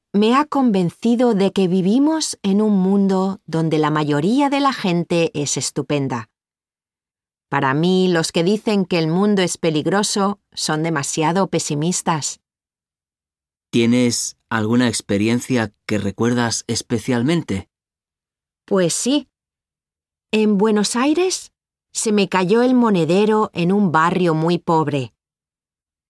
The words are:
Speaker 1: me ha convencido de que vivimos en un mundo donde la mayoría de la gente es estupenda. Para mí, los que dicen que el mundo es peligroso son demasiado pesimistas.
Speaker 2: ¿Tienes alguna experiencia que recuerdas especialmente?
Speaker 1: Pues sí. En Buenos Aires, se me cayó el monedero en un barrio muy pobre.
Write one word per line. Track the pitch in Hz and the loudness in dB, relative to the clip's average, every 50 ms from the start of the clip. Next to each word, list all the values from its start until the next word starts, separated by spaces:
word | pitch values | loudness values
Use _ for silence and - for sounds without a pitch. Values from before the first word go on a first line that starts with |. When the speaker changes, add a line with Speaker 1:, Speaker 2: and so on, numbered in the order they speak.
| _ _ | _ _
Speaker 1:
me | - 202 214 220 240 | 0 0 2 4 4
ha | 269 302 | 2 2
convencido | - - 277 262 247 202 190 180 170 - - - 226 240 220 254 240 226 | 0 0 0 2 2 2 2 0 0 -2 -2 0 0 2 2 2 2 2
de | 185 196 190 | 2 0 0
que | - 196 190 | 2 0 0
vivimos | 175 180 190 170 185 208 262 285 302 320 320 294 - - - | 2 2 0 2 2 2 2 2 2 0 -2 -4 -6 -8 -6
en | - 196 190 202 214 | -2 0 0 2 2
un | 214 208 190 | 2 2 2
mundo | 180 190 196 202 196 196 190 185 190 196 190 - _ | 2 2 2 2 2 2 2 0 -2 -2 -4 -8 _
donde | - 160 160 165 160 160 | -6 -4 -2 0 0 0
la | 156 151 147 | 0 0 0
mayoría | 151 156 151 147 147 143 147 190 233 277 285 277 | 0 0 0 0 0 0 0 2 2 2 0 0
de | 285 277 | 0 0
la | 285 269 247 | 0 -2 -2
gente | - - 190 170 175 165 - 180 170 165 - - 147 | -2 -2 -2 -2 -2 -2 0 0 0 0 0 -2 -4
es | 147 - - | -6 -4 -4
estupenda. | 143 131 - - 156 139 - 147 147 139 135 131 117 110 - _ _ _ _ _ _ _ _ _ _ _ _ _ _ _ _ _ _ _ _ _ _ _ | -6 -6 -6 -6 -6 -4 -2 -2 -2 -2 -2 -4 -6 -8 -12 _ _ _ _ _ _ _ _ _ _ _ _ _ _ _ _ _ _ _ _ _ _ _
Para | _ - 143 139 131 135 | _ -4 -2 0 0 0
mí, | 147 165 180 185 185 185 | 0 0 2 2 2 2
los | 185 175 170 160 - | 2 2 0 -2 -2
que | - 180 170 | -2 -2 0
dicen | 180 214 214 - 233 208 202 185 | 0 0 0 0 -2 0 0 0
que | - 185 | 0 0
el | 170 165 | 0 0
mundo | 156 165 180 202 208 208 190 180 | 0 0 0 2 2 2 2 0
es | 175 - - | -2 -2 -2
peligroso | - 165 156 151 135 - - - 214 - - 110 98 101 202 - _ _ | -2 -2 0 0 0 0 0 0 0 -2 -2 -2 -2 -2 -4 -6 _ _
son | _ - - - 156 156 | _ -8 -6 -4 -2 -2
demasiado | 156 165 165 151 139 - - 156 156 156 170 196 190 | -2 -2 -2 -4 -4 -4 -2 -2 0 0 2 0 0
pesimistas. | 175 - 165 - - 156 147 151 170 180 - - 190 170 151 135 - - - _ _ _ _ _ _ _ _ _ _ _ _ _ _ _ _ _ _ _ _ _ _ _ _ _ _ | 0 -2 -4 -4 -4 -4 -2 -2 -2 -2 -2 -2 -2 -4 -2 -4 -8 -10 -12 _ _ _ _ _ _ _ _ _ _ _ _ _ _ _ _ _ _ _ _ _ _ _ _ _ _
Speaker 2:
¿Tienes | - 123 117 117 120 123 123 120 117 - - - - _ _ - | 0 2 2 2 2 2 2 0 0 -2 -6 -8 -10 _ _ -6
alguna | 120 113 107 110 117 123 127 | -4 -2 -2 0 0 0 0
experiencia | 120 107 - - - 107 98 104 113 120 123 - - 131 120 110 107 - _ _ | 0 -2 -4 -4 -2 -2 0 0 0 0 -2 -2 -2 -2 -2 -2 -4 -6 _ _
que | - 107 104 | -6 -4 -4
recuerdas | 98 101 98 - 110 120 123 120 120 117 110 - - | -4 -4 -4 -2 -2 -2 0 0 -2 -2 -4 -6 -6
especialmente? | - 117 - - - 123 110 - - 127 120 117 143 170 170 - - 101 95 - _ _ _ _ _ _ _ _ _ _ _ _ _ _ _ _ _ _ _ _ | -6 -6 -6 -6 -4 -6 -4 -2 -2 -2 -2 0 0 -2 -2 -2 -4 -6 -8 -8 _ _ _ _ _ _ _ _ _ _ _ _ _ _ _ _ _ _ _ _
Speaker 1:
Pues | - 202 190 180 165 - | -2 0 0 0 0 0
sí. | - - 233 277 294 - _ _ _ _ _ _ _ _ _ _ _ _ _ _ _ _ _ _ _ _ _ | -2 -2 -2 -2 -2 -2 _ _ _ _ _ _ _ _ _ _ _ _ _ _ _ _ _ _ _ _ _
En | - 214 214 214 208 | -2 0 2 2 2
Buenos | 190 202 220 214 208 208 - - | 2 2 2 2 0 0 0 -2
Aires, | 240 254 294 311 349 370 381 349 - - - _ _ _ _ _ _ _ _ | 0 0 0 0 0 0 0 -2 -6 -10 -14 _ _ _ _ _ _ _ _
se | - - - 226 | -10 -6 -2 0
me | 208 208 196 180 | 2 2 2 0
cayó | - 185 180 175 214 233 247 | 0 0 2 2 2 2 4
el | 254 254 | 4 4
monedero | 247 240 226 202 175 160 147 175 196 214 214 220 214 220 - - | 2 4 4 2 2 2 2 2 2 2 2 2 2 0 -2 -2
en | - 170 175 | -2 0 0
un | 196 208 208 180 | 2 2 2 2
barrio | 139 156 160 175 180 175 180 170 156 | 2 2 2 2 2 2 2 2 2
muy | 156 160 170 175 | 2 0 0 0
pobre. | 165 - - 170 160 156 143 143 143 127 113 _ _ _ _ _ _ _ _ _ _ _ _ _ _ _ _ _ _ _ _ | 0 0 0 0 0 0 0 -2 -4 -6 -8 _ _ _ _ _ _ _ _ _ _ _ _ _ _ _ _ _ _ _ _